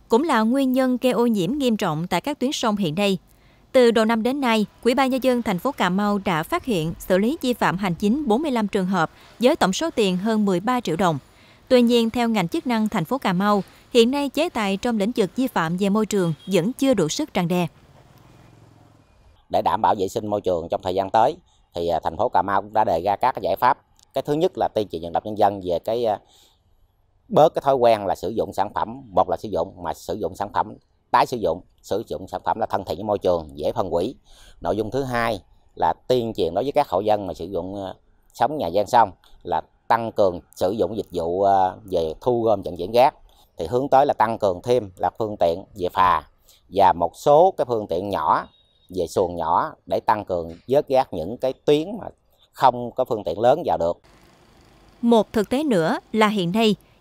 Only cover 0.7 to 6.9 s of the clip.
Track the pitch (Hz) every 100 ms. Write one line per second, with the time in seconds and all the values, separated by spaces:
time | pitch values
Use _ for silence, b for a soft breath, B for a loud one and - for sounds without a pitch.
0.7 | 254 262 254 254 208 240 214 170 294 247
1.7 | 220 190 151 175 180 - 294 254 - 233
2.7 | 208 180 156 202 190 - b b b b
3.7 | 254 240 226 220 226 226 285 254 220 208
4.7 | _ 233 262 262 262 254 247 233 180 -
5.7 | - 190 185 208 208 196 160 170 349 277
6.7 | 190 156